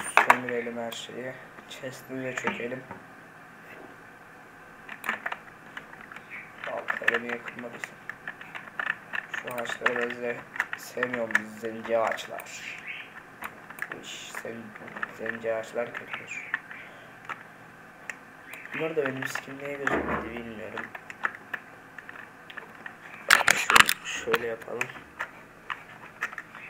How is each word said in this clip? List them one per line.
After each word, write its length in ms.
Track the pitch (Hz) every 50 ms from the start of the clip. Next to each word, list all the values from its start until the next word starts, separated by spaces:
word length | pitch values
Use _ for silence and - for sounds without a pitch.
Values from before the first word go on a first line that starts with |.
| - - - - - -
Sömürelim 480 | 123 123 123 123 120 120 117 117 117
her 140 | 117 117 117
şeyi. 420 | - - - - - 117 127 131 131 - - - - - - -
Chest'imize 680 | - - 139 127 127 - - - 131 131 131 127 123
çökelim. 480 | - - - - - 120 120 127 127 - - - - - - - - - - - - - - - - - - - - - - - - - - - - - - - - - - - - - - - - - - - - - - - - - - - - - - - - - - - - - - - - - - - - - - - - - - - - -
Baltayla 520 | - - 113 113 - - - - 117 117 117
niye 240 | 120 120 120 117 -
kırmadıysan? 540 | - - 120 123 120 123 - - - - - - - - - - - - - - - - - - - - - - - - - - - - - - -
Şu 220 | - - - 117 123
ağaçları 420 | 120 117 117 - - 127 123 123
ben 260 | 120 120 120 120 120
de 160 | 120 120 120 117 - - - - - - -
sevmiyorum, 680 | - - - - 123 123 123 123 120 113 110 110 104 107
zenci 520 | 107 107 110 117 113 113 113 113 113 113
ağaçlar. 800 | 113 110 95 - - - - - - - - - - - - - - - - - - - - - - - - - - - - - - - - - - - - -
Bu 80 | 85
iş, 300 | - - - - - -
sen-, 320 | - - - 117 113 117 110 107 104 - - - - - - - -
zenci 360 | - 107 113 113 113 113 113 113
ağaçlar 400 | 113 110 - - 117 120 117 -
kötüdür. 580 | - 110 - - - - - - - - - - - - - - - - - - - - - - - - - - - - - - - - - - - - - - - - - - - - - - - - - - - - - - -
Bu 60 | 156
arada 200 | 160 160 156 139
benim 220 | 131 131 135 131
skin 320 | 120 - - - 139 135 135
niye 140 | 139 143 143
gözükmedi 560 | 139 139 135 - - - 117 - - 113 113
bilmiyorum. 560 | 117 117 117 117 113 - - 101 - - - - - - - - - - - - - - - - - - - - - - - - - - - - - - - - - - - - - - - - - - - - - - - - - - - - - - - - -
Şunu 500 | - - - - - - - - - -
şöyle 420 | - - - - 117 113 117 120
yapalım. 420 | 117 113 - - - 110 120 127 131 - - - - - - - - - - - - - - - - - - - - - - - - - - - - - - - - - - -